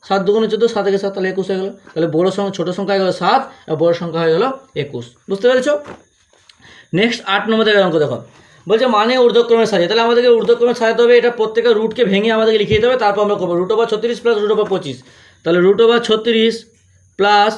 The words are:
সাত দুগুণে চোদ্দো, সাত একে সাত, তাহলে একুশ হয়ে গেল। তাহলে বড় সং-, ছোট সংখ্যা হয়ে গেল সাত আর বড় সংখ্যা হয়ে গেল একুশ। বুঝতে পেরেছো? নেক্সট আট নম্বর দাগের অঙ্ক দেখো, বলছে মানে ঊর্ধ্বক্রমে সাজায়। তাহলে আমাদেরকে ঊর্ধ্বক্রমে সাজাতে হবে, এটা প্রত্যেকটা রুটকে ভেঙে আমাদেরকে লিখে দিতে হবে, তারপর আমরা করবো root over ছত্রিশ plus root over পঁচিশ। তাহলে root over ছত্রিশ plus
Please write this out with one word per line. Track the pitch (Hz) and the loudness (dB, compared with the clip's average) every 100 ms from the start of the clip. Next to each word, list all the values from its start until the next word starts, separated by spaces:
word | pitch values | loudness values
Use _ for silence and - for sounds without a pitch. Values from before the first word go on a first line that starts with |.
| - | -2
সাত | 196 | -2
দুগুণে | 185 214 220 | 0 0 0
চোদ্দো, | 220 226 | 0 0
সাত | 220 196 | 0 -2
একে | 196 | -2
সাত, | 202 | -4
তাহলে | 196 190 | -4 -4
একুশ | 185 180 | -4 -4
হয়ে | 190 | -4
গেল। | 196 | -6
তাহলে | - - - 165 | -10 -14 -4 -2
বড় | 156 180 | 0 -2
সং-, | 185 202 | -2 -6
ছোট | 190 170 | -4 -6
সংখ্যা | 175 196 196 | -6 -2 -2
হয়ে | |
গেল | 190 | -2
সাত | 175 175 269 254 - - | -2 0 0 -2 -16 -8
আর | 156 | -2
বড় | 165 | 0
সংখ্যা | 170 170 160 | 0 -4 -2
হয়ে | 165 | 0
গেল | 165 254 262 - - | 0 0 -4 -12 -10
একুশ। | 139 131 117 _ - | -8 -10 -14 _ -10
বুঝতে | 190 240 | -2 2
পেরেছো? | 254 254 196 - - _ _ _ _ _ _ - - _ | 2 0 -4 -6 -20 _ _ _ _ _ _ -20 -20 _
নেক্সট | 165 226 233 - | -2 -2 -2 -4
আট | 196 214 | -4 0
নম্বর | 220 214 | 0 2
দাগের | 208 | 2
অঙ্ক | 185 160 | 2 0
দেখো, | 143 120 - _ _ _ - | -2 -4 -12 _ _ _ -2
বলছে | 214 254 | 0 2
মানে | 214 220 254 | 0 0 2
ঊর্ধ্বক্রমে | 240 220 233 226 220 | 4 4 2 2 2
সাজায়। | 196 175 | 0 0
তাহলে | 220 | 0
আমাদেরকে | 233 240 247 | 2 2 4
ঊর্ধ্বক্রমে | 233 202 240 240 | 2 2 2 2
সাজাতে | 233 226 226 | 0 0 2
হবে, | 233 240 | 4 4
এটা | 240 | 4
প্রত্যেকটা | 240 220 233 233 | -2 -2 0 2
রুটকে | 214 220 - 220 | 2 0 0 0
ভেঙে | 196 220 | 2 0
আমাদেরকে | 220 220 220 | 0 2 0
লিখে | 202 214 | 0 2
দিতে | 233 | 2
হবে, | 254 | 2
তারপর | 208 196 | 0 0
আমরা | 202 196 | 0 -2
করবো | 180 175 | -2 -2
root | 180 | -2
over | 220 233 | 0 0
ছত্রিশ | 220 233 240 | -2 -4 -4
plus | 233 214 | -2 0
root | 208 | 0
over | 208 208 | 0 0
পঁচিশ। | 185 147 120 - - - _ | -4 -6 -12 -16 -20 -20 _
তাহলে | - 175 | -2 2
root | 180 202 | 2 4
over | 226 233 | 4 2
ছত্রিশ | 233 214 226 226 226 226 - _ _ _ _ - | 0 -2 0 0 0 -2 -14 _ _ _ _ -2
plus | 202 208 208 | 2 2 2